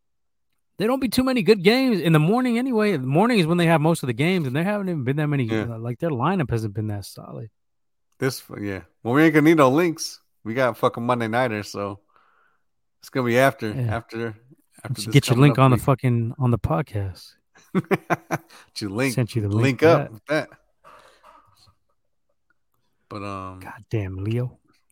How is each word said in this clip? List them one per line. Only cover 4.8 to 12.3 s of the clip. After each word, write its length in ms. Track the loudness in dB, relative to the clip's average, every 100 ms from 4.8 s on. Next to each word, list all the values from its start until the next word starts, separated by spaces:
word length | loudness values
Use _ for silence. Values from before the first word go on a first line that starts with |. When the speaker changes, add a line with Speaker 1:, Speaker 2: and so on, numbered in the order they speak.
| -4
Speaker 1:
even 160 | -4
been 140 | -4 -2
that 100 | -2
many. 160 | -2
Speaker 2:
Yeah. 200 | -2 -2 -4 -8
Speaker 1:
Uh, 40 |
like, 200 | -10 -6
their 120 | -4
lineup 380 | -2 -2 -2 -2
hasn't 220 | -4 -4
been 140 | -6 -6
that 160 | -8
solid. 460 | -12 -18 -16 -16 -16 _ _ _ _ _ _ -6
Speaker 2:
This, 240 | -6 -6 -14 -10
yeah. 220 | -8 -10 -12 _
Well, 100 | -2
we 100 | 2
ain't 100 | 4
gonna 100 | 4
need 140 | 4 6
no 120 | 4
links. 520 | 4 0 -4 -10 -14 _ _ -8
We 80 |
got 240 | -2 -2 0
fucking 280 | -2 -2 -4
Monday 220 | -2 -2
Nighters, 400 | -2 -2 -4 -8
so 300 | -10 -10 -10 _ _ _